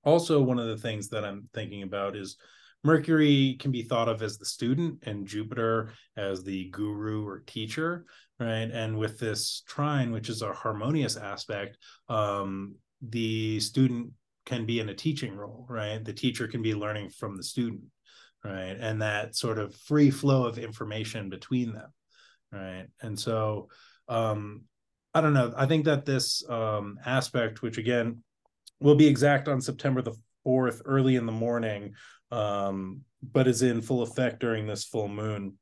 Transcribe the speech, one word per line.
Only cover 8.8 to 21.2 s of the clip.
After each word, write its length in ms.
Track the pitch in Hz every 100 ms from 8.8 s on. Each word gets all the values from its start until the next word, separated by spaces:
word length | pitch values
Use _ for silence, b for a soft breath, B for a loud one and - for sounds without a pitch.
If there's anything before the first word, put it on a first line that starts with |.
| 110 110
with 180 | 107 110
this 460 | 113 107 - - -
trine, 440 | - 147 147 120
which 180 | 113 113
is 140 | 110
a 100 | 107
harmonious 640 | 98 113 104 117 156 120 104
aspect, 600 | 101 101 - 101 101 - B B -
um, 680 | 110 104 101 98 98 98 101 _ _
the 580 | 117 113 113 110 110 107
student 500 | 104 - 131 120 120 - _ _ -
can 220 | 120 110
be 120 | 117
in 100 | 107
a 40 |
teaching 420 | 98 160 139 117 98
role, 300 | 104 117 123
right? 380 | 117 104 110 113
The 80 |
teacher 340 | 120 127 113 113
can 140 | 120
be 140 | 110 104
learning 340 | 104 107 98
from 260 | - 110 98
the 80 |
student, 420 | - - 117 113 - _ b b b _
right? 340 | 107 95 92 98
And 220 | 113 110
that 340 | 107 104 113 -
sort 220 | 120 110
of 180 | 101 -
free 360 | - 151 143
flow 340 | 139 139 135 123
of 140 | 110
information 680 | 113 110 107 110 107 110